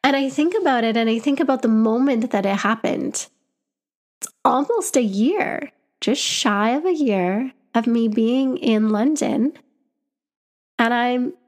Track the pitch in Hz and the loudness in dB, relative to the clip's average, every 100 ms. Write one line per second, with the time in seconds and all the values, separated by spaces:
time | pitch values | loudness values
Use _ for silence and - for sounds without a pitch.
0 | 269 277 269 262 320 427 359 247 226 226 | 2 2 0 0 0 2 2 2 2 2
1 | 226 226 285 277 302 262 226 220 220 226 | 0 0 0 0 0 2 2 4 4 2
2 | 277 240 254 202 196 196 202 226 - - | 2 2 0 0 0 0 0 0 -2 -2
3 | - - - _ _ _ _ _ _ _ | -4 -6 -12 _ _ _ _ _ _ _
4 | _ _ - _ 262 254 285 466 - 269 | _ _ -16 _ 0 0 0 -2 0 0
5 | 226 196 240 392 - - 285 _ _ _ | 0 0 0 0 -4 -6 -10 _ _ _
6 | - 269 - - - 202 214 269 349 320 | -4 -2 -2 -2 -2 0 0 0 -2 0
7 | 269 196 180 202 262 _ _ 233 233 233 | 0 0 0 -2 -4 _ _ -2 0 0
8 | 226 214 226 254 262 254 - 220 220 214 | 0 2 0 2 0 -2 0 2 2 2
9 | 254 311 240 214 254 - _ _ _ _ | 0 0 -2 0 -2 -4 _ _ _ _
10 | _ _ _ _ _ _ _ - 233 240 | _ _ _ _ _ _ _ -2 0 2
11 | 247 247 247 - | 0 -2 -4 -8